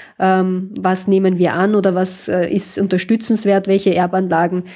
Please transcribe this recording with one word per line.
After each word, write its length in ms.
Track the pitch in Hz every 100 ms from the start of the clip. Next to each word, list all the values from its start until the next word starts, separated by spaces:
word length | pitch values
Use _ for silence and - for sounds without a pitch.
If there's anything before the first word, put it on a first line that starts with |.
| - -
ähm, 520 | 185 185 185 185 185 208
was 300 | 185 185 -
nehmen 300 | 190 190 180
wir 160 | 175
an 200 | 160 196
oder 220 | 214 190 180
was, 320 | 185 - -
äh, 260 | 180 170
ist 240 | 202 - -
unterstützenswert, 880 | 196 185 - 226 226 220 202 196 196
welche 280 | 196 196 180
Erbanlagen, 720 | 175 185 190 165 175 180 180